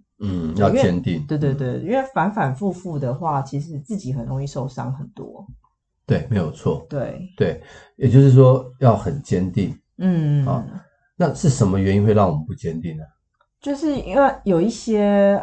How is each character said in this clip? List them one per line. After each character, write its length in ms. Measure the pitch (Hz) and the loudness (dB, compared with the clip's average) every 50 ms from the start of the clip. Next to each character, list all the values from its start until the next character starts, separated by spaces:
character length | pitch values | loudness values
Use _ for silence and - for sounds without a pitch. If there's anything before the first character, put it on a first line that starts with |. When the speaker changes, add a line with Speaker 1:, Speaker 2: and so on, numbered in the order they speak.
| _ _ _ - | _ _ _ -8
Speaker 1:
嗯， 340 | 104 98 90 87 80 78 82 | -6 -6 -4 -4 -4 -4 -2
Speaker 2:
对， 80 | 104 101 | 2 2
Speaker 1:
要 60 | 92 | 2
坚 320 | - 269 - 92 87 90 | 4 4 2 2 0 0
定。 120 | - 92 87 | -2 -2 -2
Speaker 2:
因 60 | 78 | -4
为， 40 | 73 | -4
对， 100 | - 156 | -4 -4
对， 160 | 147 151 139 131 | -2 0 -2 -2
对， 140 | 143 131 123 123 | -2 -4 -6 -6
Speaker 1:
嗯。 60 | 127 127 | -6 -4
Speaker 2:
因 40 | 180 | -2
为 120 | 247 269 262 262 - | -2 -2 -2 -2 -2
反 200 | 175 160 208 208 | -2 -2 -2 -2
反 200 | 220 151 131 131 | -2 -2 -2 -4
复 200 | - 202 196 175 | -4 -4 -4 -4
复 260 | 180 - 180 156 143 | -6 -10 -8 -6 -6
的 140 | 135 120 - | -4 -4 -6
话， 280 | 143 175 160 143 139 | -4 -4 -4 -4 -4
其 180 | 135 - 139 139 | -4 -4 -6 -8
实 200 | 156 170 156 139 | -8 -8 -10 -12
自 160 | - - 214 | -10 -8 -10
己 160 | 190 - 127 | -8 -6 -6
很 140 | 135 139 117 | -6 -6 -6
容 180 | 127 131 135 139 | -6 -6 -6 -6
易 20 | |
受 220 | 139 - 139 123 | -6 -8 -8 -8
伤 260 | 139 - 131 123 123 131 | -8 -8 -8 -8 -8 -8
很 140 | 143 135 - | -8 -10 -16
多。 360 | - - - - - - 202 - - - _ _ _ _ _ _ _ _ _ | -14 -16 -16 -16 -16 -20 -20 -20 -20 -20 _ _ _ _ _ _ _ _ _
Speaker 1:
对， 220 | - 98 82 71 - | -2 -2 -2 0 -2
没 80 | 110 | -2
有 140 | 95 82 76 | -2 -2 -4
错。 340 | - - - 90 76 71 - - | -6 -4 -4 -4 -4 -4 -6 -10
Speaker 2:
对。 320 | 147 135 117 - - 69 - - _ | -8 -8 -8 -8 -10 -12 -16 -14 _
Speaker 1:
对， 240 | - - 85 - - - - - - - _ _ | -2 -2 -2 -2 -6 -12 -20 -20 -20 -20 _ _
也 140 | - 143 113 | -2 0 6
就 100 | 104 139 | 8 8
是 120 | 139 139 | 8 10
说 340 | 127 135 131 127 135 131 - - - - | 10 8 8 8 6 4 0 -8 -6 2
要 160 | 135 120 107 | 2 4 4
很 260 | 101 - 87 71 73 - | 2 0 -6 -6 -6 -6
坚 280 | - 104 90 95 92 | -4 -2 -2 -2 -2
定。 220 | 90 101 92 - - - _ _ _ | -2 -2 -2 -2 -6 -10 _ _ _
Speaker 2:
嗯。 480 | - 180 185 175 160 156 147 147 143 135 | -4 -2 0 0 0 0 0 0 0 0
Speaker 1:
啊， 200 | 127 127 120 - - - 190 - _ _ _ _ _ _ | 0 -2 -4 -4 -8 -14 -16 -18 _ _ _ _ _ _
那 180 | - 175 147 - | -2 -2 -2 -2
是 160 | - - 151 | 0 0 0
什 160 | 127 - 110 | 2 2 2
么 120 | 95 95 98 | 2 2 2
原 160 | 95 98 98 | 2 2 2
因 100 | 101 101 | 4 4
会 80 | 110 104 | 4 4
让 140 | 107 101 | 4 4
我 80 | 90 78 | 2 0
们 100 | 73 78 | -4 -6
不 80 | - 95 | -8 -10
坚 260 | - - 85 80 82 | -8 -8 -8 -8 -6
定 140 | 80 82 78 | -8 -8 -10
呢？ 60 | 78 78 - _ _ _ _ _ _ _ _ _ _ | -10 -14 -18 _ _ _ _ _ _ _ _ _ _
Speaker 2:
就 140 | - 277 285 | -6 -6 -6
是 200 | 285 320 302 277 233 | -2 -2 -2 -2 -4
因 160 | - 175 185 | -6 -2 2
为 200 | 277 277 269 269 - - | 2 2 2 2 -2 -2
有 160 | 202 175 160 | 0 2 2
一 100 | 190 233 | 2 0
些， 680 | 220 - - 233 214 208 208 202 202 202 202 202 202 190 | -2 -4 -4 -2 0 2 2 2 4 4 4 4 4 2